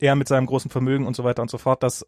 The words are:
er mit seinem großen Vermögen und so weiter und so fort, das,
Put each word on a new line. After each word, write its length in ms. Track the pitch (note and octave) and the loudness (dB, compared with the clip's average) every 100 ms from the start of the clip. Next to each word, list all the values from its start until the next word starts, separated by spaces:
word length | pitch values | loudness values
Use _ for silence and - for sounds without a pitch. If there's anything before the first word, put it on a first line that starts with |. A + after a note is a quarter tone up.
er 160 | C#3+ C#3 | 2 2
mit 100 | C3+ | 2
seinem 180 | C3 B2 | 2 2
großen 240 | C3 C3+ | -2 -2
Vermögen 360 | B2+ B2+ C#3 B2 | -2 0 0 -2
und 80 | B2+ | -2
so 60 | |
weiter 180 | B2 A#2+ | -2 -2
und 80 | A#2 | -4
so 80 | B2 | -2
fort, 240 | C3 C3 | 0 0
das, 180 | B2+ - | 0 -2